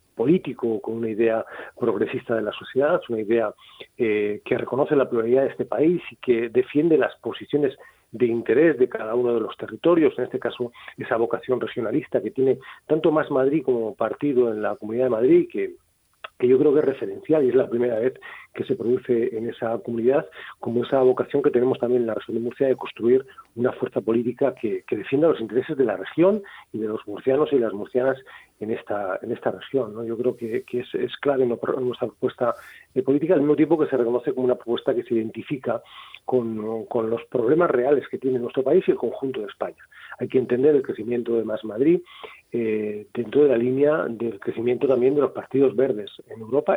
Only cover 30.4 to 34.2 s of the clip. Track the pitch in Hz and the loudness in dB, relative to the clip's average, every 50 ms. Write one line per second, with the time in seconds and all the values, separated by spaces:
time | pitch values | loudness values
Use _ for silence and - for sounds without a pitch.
30.4 | 117 110 113 131 - - - 123 120 - - - 123 120 - - - 143 139 131 | -6 -6 -6 -6 -6 -6 -6 -6 -6 -6 -6 -4 -4 -6 -6 -4 -2 -2 0 2
31.4 | 131 120 117 - - - - - 127 123 117 - 123 110 - _ - 120 - - | 0 0 -2 -2 -4 -4 -4 -2 -4 -4 -4 -4 -6 -8 -6 _ -4 -4 -2 -2
32.4 | 127 117 - - - - - - - _ - 131 127 131 139 147 160 156 185 147 | -2 -2 -2 -4 -10 -20 -20 -20 -20 _ -4 -2 0 2 0 2 2 2 2 4
33.4 | 139 147 147 147 156 147 170 151 151 - 135 131 120 113 123 120 | 4 4 4 4 4 4 2 2 2 2 2 0 2 2 0 0